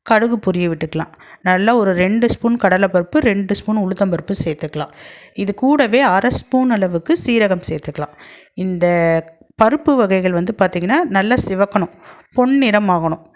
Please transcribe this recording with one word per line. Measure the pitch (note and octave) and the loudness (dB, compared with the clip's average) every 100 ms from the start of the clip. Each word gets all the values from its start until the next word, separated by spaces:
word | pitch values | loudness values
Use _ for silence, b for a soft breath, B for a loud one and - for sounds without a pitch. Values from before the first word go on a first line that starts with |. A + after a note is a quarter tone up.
| - | -2
கடுகு | A3 A#3 A#3 | 0 2 0
பொரிய | G3 F3 E3+ | -2 -2 -2
விட்டுக்கலாம். | D#3+ D#3 D#3+ D#3 B B B F#3 | -4 -6 -6 -8 B B B -2
நல்லா | F#3 G#3 A#3+ | 0 2 2
ஒரு | G3 F3+ | 2 2
ரெண்டு | F#3 A3+ A#3 | 0 2 0
ஸ்பூன் | - A#3 A#3 | 0 -2 0
கடலைப்பருப்பு, | G3 F#3 F#3+ F3+ E3+ D4+ B3+ | 2 2 2 0 0 0 0
ரெண்டு | G3+ F#3+ G3+ | 0 -2 -4
ஸ்பூன் | - A3 | -4 -2
உளுத்தம்பருப்பு | F#3 F3+ F#3+ E3+ - G3 | -2 -2 -2 -2 -4 -4
சேர்த்துக்கலாம். | E3+ D3 D#3 D3+ D3 B B B B - | -4 -6 -8 -8 -10 B B B B -8
இது | G3 G3 | -6 -2
கூடவே | C4 D4 A#3 A#3+ C4+ | 0 2 2 2 2
அரை | F#3+ A#3+ - | 2 2 0
ஸ்பூன் | - C4 B3+ G#3+ | 0 0 0 0
அளவுக்கு | F#3 E3+ - E4+ | 0 -2 0 0
சீரகம் | - A#3 G#3 F3 - | 2 2 0 0 -4
சேர்த்துக்கலாம். | D#3 - D3 D3 B B B B - | -8 -8 -10 -10 B B B B -8
இந்த | F#3 F3 F3 F3 E3 E3 E3 - _ - | -6 -2 0 2 2 0 -2 -14 _ 0
பருப்பு | A3 D4 D4+ C4+ | 2 2 2 2
வகைகள் | G3+ F#3+ F#3 F3 | 2 0 0 -2
வந்து | F3+ G#3+ | -4 0
பார்த்திங்கன்னா | F#3 F3+ F#3 C#4+ D#4 G3 | -2 0 -2 -2 0 -2
நல்லா | G#3 B3 - | 0 0 0
சிவக்கணும், | F#3+ G3+ G3+ E3+ - B B B - | 0 -2 -2 -4 -8 B B B -2
பொன்னிறமாகணும். | B3 C#4 B3 G#3 G3+ F3 E3 D#3+ - | 0 2 2 2 2 0 -2 -6 -10